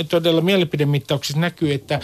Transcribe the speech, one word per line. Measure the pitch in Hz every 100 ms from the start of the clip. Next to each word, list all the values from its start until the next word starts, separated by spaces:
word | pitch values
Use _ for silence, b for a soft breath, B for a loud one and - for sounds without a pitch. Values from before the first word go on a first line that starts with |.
| 160
todella | 170 165 165
mielipidemittauksissa | 170 196 156 147 147 143 - 147 - 147
näkyy, | 170 175 151
että | 139 - 143